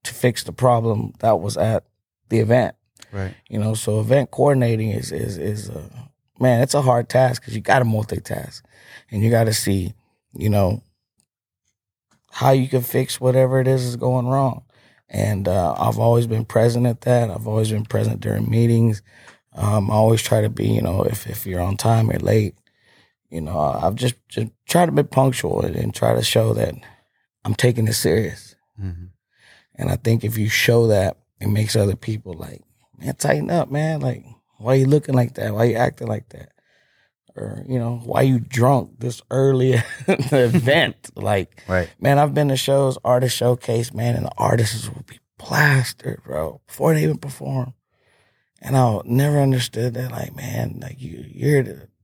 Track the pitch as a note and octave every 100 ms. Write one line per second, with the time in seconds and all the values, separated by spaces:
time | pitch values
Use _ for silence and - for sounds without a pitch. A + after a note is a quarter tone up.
0 | - - B2 A2+ - F2 B2+ A#2+ A2+ A2
1 | - - A2+ G2 G2 - G#2 G#2+ - _
2 | _ _ - A2+ A2 B2 G#2 - _ _
3 | - G2+ F#2+ - - G#2+ G#2+ A2 - G#2+
4 | A2 C3+ B2+ - C#3 C3+ A#2+ A2 A2 G#2
5 | C3 - - F2+ E2+ G#2+ G2+ D#2 - -
6 | - _ _ - B2+ A#2+ C3+ D3 C3 A#2+
7 | A#2 C3 C3 A#2+ - A2 G2+ B2+ A#2+ G#2+
8 | G#2+ - - - - - _ _ - -
9 | - G#2 A2 A#2 A2+ G#2+ - G2 F2+ -
10 | _ _ _ - G2+ G2+ F#2 A2 _ _
11 | _ _ _ _ _ _ _ _ _ _
12 | _ _ _ - C3 C3+ C3 C3 B2 B2+
13 | C3 - B2+ B2+ C3 C3 B2+ C3 B2 A#2+
14 | A#2+ B2+ B2 C3+ C3+ - - _ _ _
15 | _ G2+ G2+ G2 G2 F#2+ E2+ A#1 A2+ A2
16 | A2+ A#2 A#2 A2+ A2+ A2+ A#2 A#2 B2 A2+
17 | - B2 A2+ F#2+ A2 G#2+ A2 G#2+ G#2+ A2
18 | A2 G#2+ G#2 G#2 A2+ A2+ A#2 A#2 A2+ G#2+
19 | _ - - - _ - G#2 G#2+ G2+ G#2+
20 | A2 A2+ - A2 G#2+ A2+ G#2+ A2 G#2+ F#2+
21 | - G#2+ A#2 G#2+ G2 F2+ F2+ G2+ A2+ A2+
22 | A2 - - G#2+ G#2 - _ _ _ _
23 | _ _ _ E2 D#2 D#2 D2 - E2 A2+
24 | B2 - _ - A2 _ - E3+ E3+ C#3
25 | D3 - C3+ B2+ - - - - A2 -
26 | - - A#2 A#2+ A2 A2 - - - _
27 | _ _ _ _ - G#2+ B2 A2+ A2 A2
28 | - F#2+ G2+ - - _ _ - G2 E2+
29 | F2+ _ _ _ _ _ _ - - -
30 | A#2 A2+ G#2+ A2 G#2+ - - A#2 A#2 G2+
31 | F#2+ - _ - G2 G#2+ G#2+ A2 G2+ G2+
32 | - G#2+ F#2+ E2+ - - _ _ _ _
33 | - C3+ - D3+ - E3+ - C#3+ D#3 D#3
34 | C3+ B2 - - _ _ A2 C3+ C3 D3
35 | C#3+ B2+ A#2+ - A2 G#2 A#2 A2 B2 -
36 | A#2 G#2+ - - - _ _ _ _ _
37 | _ _ _ - G#2 G#2 C#3 B2+ A#2 A#2+
38 | A#2 - C3 B2+ - B2 B2 C3+ E2 -
39 | B2 A#2 - C3 C3+ C3 C3 A#2+ - -
40 | C3 F#3+ B2 C#3 B2 A#2 A#2 D3+ D3 -
41 | - - G2 G2+ E2+ - - F#2 E2+ -
42 | C#3 C#3 D3 C#3 C#3+ C3+ - C#3 C3+ C3
43 | - B2 B2+ - A#2+ B2 - A#2 A#2+ G#2+
44 | A#2+ A#2 - - - A#2+ G#2+ A2+ G#2+ -
45 | - - _ _ - C#3+ D3 C3+ B2 -
46 | - - - C#2+ D#2 - _ - - D#3
47 | D#3 D3 C#3+ - C3+ C3+ B2+ - _ _
48 | _ _ _ _ _ _ - C3 B2 G#2
49 | - A#2+ D3 D3 C#3 B2+ A#2+ A2 B2 A#2+
50 | B2+ A2+ - - - A2+ A#2+ - - C3
51 | B2+ - - - C#3+ D3 A2+ C2+ - _